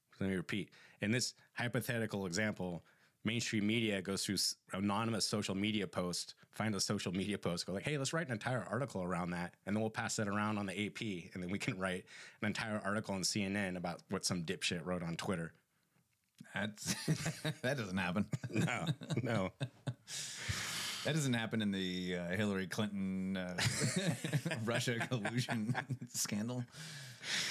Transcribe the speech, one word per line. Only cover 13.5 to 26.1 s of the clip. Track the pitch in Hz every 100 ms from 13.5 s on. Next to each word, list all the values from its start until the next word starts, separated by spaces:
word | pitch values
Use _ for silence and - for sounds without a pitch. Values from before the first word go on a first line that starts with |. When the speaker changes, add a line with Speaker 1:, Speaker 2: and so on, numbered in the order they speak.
| 104
Speaker 1:
N | 95 90
about | 87 85 -
what | 95 -
some | 92
dipshit | 82 90 - 87
wrote | 82 90
on | 85 82
Twitter." | - 87 80 - _ _ _ _ _ _ _ - -
Speaker 2:
That's, | 196 208 208 - - -
<laughs> | 156 165 - 156 -
that | 127 139
doesn't | 98 95
happen. | 90 95 104 -
Speaker 1:
<laughs> | -
No, | 107 - - 165 - - 135
no. | 127 107 95 - 127 - - - - - - - - - - - - -
Speaker 2:
That | -
doesn't | 156 135
happen | 117 110 110
in | 104
the, | 98 92 92 90 90
uh, | 87 92
Hillary | 104 95 92
Clinton, | - 104 101 95 95 95 95
uh, | 90 87 - - 139 185 185
<laughs> | 117 151 139 170 135
Russia | 113 117 127 117 113
collusion | 127 101 120 135 120 107 127 -
<laughs> | 123 120